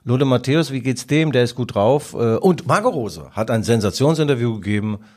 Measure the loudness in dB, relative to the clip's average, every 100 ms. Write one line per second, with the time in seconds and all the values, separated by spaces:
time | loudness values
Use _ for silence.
0 | -2 0 2 2 2 0 0 -4 -4 -4
1 | -2 0 2 2 0 0 -4 0 2 2
2 | 0 -2 0 2 2 2 2 0 0 -2
3 | -6 -8 -12 -6 -2 0 2 2 2 0
4 | 0 2 0 0 -2 -4 -4 -2 -2 -6
5 | -10